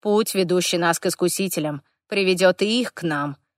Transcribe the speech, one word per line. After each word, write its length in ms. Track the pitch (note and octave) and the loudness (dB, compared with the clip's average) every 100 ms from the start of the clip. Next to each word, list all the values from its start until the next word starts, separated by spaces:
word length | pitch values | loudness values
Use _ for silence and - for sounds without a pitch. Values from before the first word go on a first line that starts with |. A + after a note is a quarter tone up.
Путь, 340 | G#3+ G#3 A3 F#3+ | 2 2 2 0
ведущий 420 | F3+ F3+ F3 F3+ | 0 0 0 0
нас 220 | E3+ E3 | 0 0
к 60 | F#3+ | -2
искусителям, 760 | - F3+ - G3 - D3+ D3 _ _ _ | 0 -2 0 -4 -2 -4 -6 _ _ _
приведёт 540 | G3+ F#3 F#3 F#3 F#3 | -2 0 4 4 4
и 200 | G3+ A#3 | 0 0
их 120 | A#3+ | -2
к 100 | - | -4
нам. 340 | E3+ D3 C#3+ C#3 _ | -6 -4 -6 -8 _